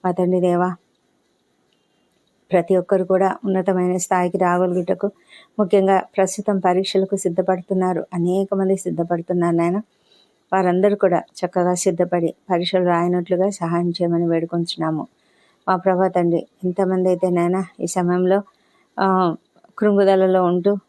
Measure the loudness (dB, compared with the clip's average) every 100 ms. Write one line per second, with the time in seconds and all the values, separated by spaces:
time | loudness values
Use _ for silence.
0 | -2 0 0 2 2 2 0 -4 _ _
1 | _ _ _ _ _ _ _ _ _ _
2 | _ _ _ _ _ 0 2 0 2 -2
3 | 2 2 0 -2 -2 -2 0 0 0 -2
4 | 0 0 0 0 0 2 0 -2 -2 -4
5 | -4 _ _ -20 _ -4 2 4 4 2
6 | 0 -2 -2 -2 -2 0 0 0 0 -2
7 | -2 -2 -2 -2 -2 -2 -2 -2 0 -2
8 | -4 -2 0 0 -2 -2 0 -2 -4 -6
9 | -4 -4 -2 -2 0 0 0 -2 -6 _
10 | _ _ _ _ _ -2 0 2 2 2
11 | 2 0 -4 -8 -6 -2 -2 0 -2 0
12 | -2 0 -2 -6 -4 -2 0 0 2 0
13 | 0 -2 -2 -2 -2 -2 -4 -2 -2 -2
14 | -2 0 0 -2 -2 -4 -6 -4 -4 -4
15 | -8 _ _ _ _ _ -4 -2 0 0
16 | 0 0 0 0 -4 _ -6 -2 0 0
17 | 0 0 0 0 0 0 -4 -8 -6 -2
18 | 0 2 2 2 0 _ _ _ _ -2
19 | 0 2 0 -2 _ _ _ -2 2 4
20 | 4 4 4 4 2 2 0 -2